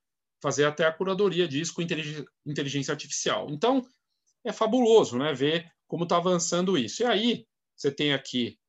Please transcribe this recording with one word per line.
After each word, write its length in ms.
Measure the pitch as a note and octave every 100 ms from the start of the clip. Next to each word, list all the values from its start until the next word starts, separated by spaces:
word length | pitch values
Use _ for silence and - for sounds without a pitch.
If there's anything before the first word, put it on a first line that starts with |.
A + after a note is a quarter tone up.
| _ _ _ _
Fazer 240 | D3 B2+ D3
até 200 | D3 D#3+
a 60 |
curadoria 560 | D#3+ F#3+ F#3+ G3+ E3+ F3
disso 260 | C#3 E3+
com 80 | -
intelig-, 440 | E3+ D#3 D3+ D3+ - _ D3+
inteligência 460 | D3 C#3 C#3+ C3+
artificial. 560 | C#3+ C#3+ - E3 A2 -
Então, 340 | D3 A3+ C4+ B3 _ _ _ _ _ A#3
é 60 |
fabuloso, 680 | G3+ A3 B3+ A3+ A3 B2+ A#2+
né, 160 | D3
ver 320 | B2+ C#3+ E3 - _ _
como 180 | E3+ E3
tá 120 | F3
avançando 600 | F3+ F3+ - F3 F#3 F3
isso. 240 | G#2+ -
E 40 | A#3+
aí, 400 | G3+ A#3+ A3 - _ _ -
você 140 | C#3+
tem 240 | - D3
aqui 440 | C#3 - B2 A2+ -